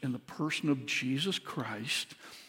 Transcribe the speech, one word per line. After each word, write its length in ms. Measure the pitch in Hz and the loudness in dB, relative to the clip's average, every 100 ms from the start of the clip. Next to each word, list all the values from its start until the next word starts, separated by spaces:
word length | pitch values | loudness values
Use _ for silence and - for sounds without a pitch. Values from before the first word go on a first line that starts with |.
in 120 | 135 | -2
the 60 | 123 | -2
person 500 | - - 156 - 156 | -4 -2 0 2 4
of 160 | 139 120 | 4 2
Jesus 520 | - 127 135 185 - | 0 2 2 2 0
Christ 800 | - - 113 107 123 - - - - - | -2 -4 -4 -2 0 0 -2 -8 -16 -16